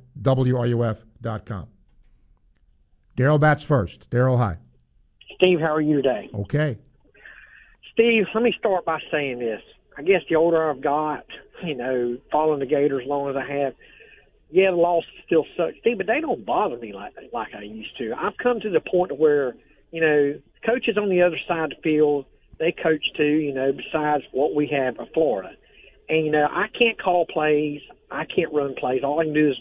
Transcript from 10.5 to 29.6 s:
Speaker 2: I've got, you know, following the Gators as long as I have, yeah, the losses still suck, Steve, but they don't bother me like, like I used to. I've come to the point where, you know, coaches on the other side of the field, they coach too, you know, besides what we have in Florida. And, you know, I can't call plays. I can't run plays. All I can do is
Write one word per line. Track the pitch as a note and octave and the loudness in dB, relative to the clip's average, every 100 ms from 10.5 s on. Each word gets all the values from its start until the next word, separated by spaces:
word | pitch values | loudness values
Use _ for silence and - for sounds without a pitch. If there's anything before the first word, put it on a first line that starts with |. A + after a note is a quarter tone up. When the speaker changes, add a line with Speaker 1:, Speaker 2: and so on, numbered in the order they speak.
| E3 D#3+ | 2 0
Speaker 2:
I've | C3 | -2
got, | C#3+ D3 D3+ C#3 - - - - | -2 -2 -2 -6 -10 -20 -20 -12
you | F3+ | -8
know, | C3+ B2 B2+ A#2+ B2 - | -6 -4 -2 -2 -6 -4
following | D3+ D#3 D3 | 0 2 0
the | C3 | 0
Gators | C#3+ C#3+ C#3 | 2 2 0
as | B2+ | -2
long | C#3+ C#3 | -4 -4
as | C3+ | -6
I | C3 | -6
have, | C#3+ C#3 - - - - - _ _ _ | -4 -4 -6 -16 -20 -20 -20 _ _ _
yeah, | D#3+ F#3+ | 2 2
the | F3 | 2
losses | E3+ E3+ - - | 2 0 -2 -10
still | - E3 C#3+ - | 0 0 0 -2
suck, | E3 - | -6 -4
Steve, | - A#3 | -2 -2
but | F#3 | -2
they | C4 | -2
don't | D#4 D#3 | -2 -6
bother | G2 C#3+ G3+ A#2+ | -2 -2 -2 -4
me | A2+ | -10
like, | G2 G2+ - - | -12 -14 -16 -12
like | A#2 A2 | -8 -8
I | A2+ | -10
used | G#3 A3 - - | -14 -14 -14 -8
to. | A3 A#2 | -8 -4
I've | A#3+ - | -4 -2
come | B3 A#3 | -2 -2
to | G#3+ | 0
the | E3+ | -2
point | - F3+ F3 C#3 | 0 0 0 2
where, | D#3 D3 C3 - _ _ _ | 4 4 0 -4 _ _ _
you | E3 | -2
know, | D#3+ D3+ C#3+ D3 - _ | 2 4 2 -2 -10 _
coaches | - B3 A#3+ G3+ | -2 0 0 -2
on | G#3 | 2
the | F3+ | 4
other | F3 D#3 - | 4 2 -4
side | E3+ D#3+ | -2 -4
of | D3+ | -4
the | |
field, | D#3+ D3+ D3 C#3+ C3+ _ _ - | 0 4 4 2 -4 _ _ -6
they | D#3+ | -4
coach | - E3 D#3 - - | -2 0 0 -2 0
too, | |
you | D3+ D#3 D3 | 2 2 0
know, | C3+ C3+ | 0 -2
besides | C#3+ - D#3 D3+ D3 - | -2 -4 -2 0 -2 -2
what | - D3+ | -2 0
we | D3+ D3 | 0 0
have | D3 C3 B2 | 0 -2 -4
in | - | -4
Florida. | - D#3 G#2 F2+ - _ - - _ - | 0 0 0 -6 -14 _ -20 -20 _ -2
And, | D#3+ | -2
you | D#3 | 2
know, | D3+ D3 | 2 2
I | - G3 - | 0 -4 0
can't | A#3 G#3+ | 0 0
call | - F3+ E3 | 0 2 0
plays. | E3+ D3+ D3+ D3+ D3 - - - | 0 0 2 0 -6 -12 -20 -12
I | C#3 | -10
can't | D#3+ - E3 | -6 -2 -2
run | D3 C#3 | 0 -2
plays. | C3 C3+ C3 | -2 -2 -2
All | C#3 D3 | 0 0
I | |
can | D#3+ | 0
do | D3+ D3+ | 2 2
is | B2+ | 2